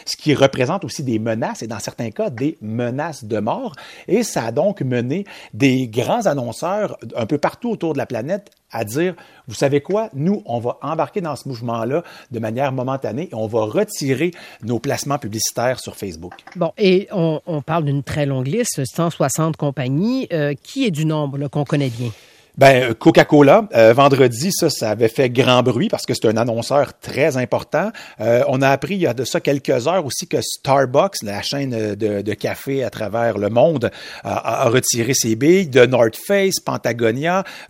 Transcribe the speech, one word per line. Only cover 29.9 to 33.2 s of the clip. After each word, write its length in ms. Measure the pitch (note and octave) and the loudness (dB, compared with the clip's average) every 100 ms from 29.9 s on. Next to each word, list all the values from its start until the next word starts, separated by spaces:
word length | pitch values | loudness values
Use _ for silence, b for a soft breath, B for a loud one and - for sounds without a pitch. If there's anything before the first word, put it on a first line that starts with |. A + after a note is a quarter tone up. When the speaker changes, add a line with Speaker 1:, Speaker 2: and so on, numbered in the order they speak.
| F#3 C#3 | -2 -2
Speaker 1:
aussi 220 | - F3 | -8 -4
que 140 | C3+ | -4
Starbucks, 800 | - - - C#3 B2+ C#3 G3 - | -4 -6 0 2 4 2 2 -2
la 180 | G#2+ G2+ | -8 -8
chaîne, 320 | - C#3+ C#3 | -6 -4 -4
euh, 220 | A2+ G#2+ G2+ | -4 -4 -2
de, 260 | G#2+ G2+ | -2 -2
de 120 | G2+ | -4
café 500 | G#2 A#2+ F#2+ - C3+ | -4 -4 -6 -4 -4
à 60 | A#2 | -4
travers 480 | - G#2 A2+ | -6 -4 0